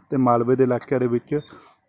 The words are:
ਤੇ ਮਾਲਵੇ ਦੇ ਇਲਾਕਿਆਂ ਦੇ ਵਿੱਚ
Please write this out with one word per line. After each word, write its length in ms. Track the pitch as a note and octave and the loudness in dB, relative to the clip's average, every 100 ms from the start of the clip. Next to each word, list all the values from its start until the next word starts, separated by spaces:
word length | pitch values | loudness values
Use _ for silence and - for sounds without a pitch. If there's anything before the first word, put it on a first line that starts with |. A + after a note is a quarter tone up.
| - | -6
ਤੇ 60 | C3+ | 0
ਮਾਲਵੇ 400 | B2+ A#2+ A#2 C3 | 2 2 2 2
ਦੇ 80 | |
ਇਲਾਕਿਆਂ 360 | B2+ A#2+ - C3 | 2 0 -4 -2
ਦੇ 60 | B2 | 0
ਵਿੱਚ 320 | A#2+ - D3 - - - _ | -2 -4 -8 -8 -20 -20 _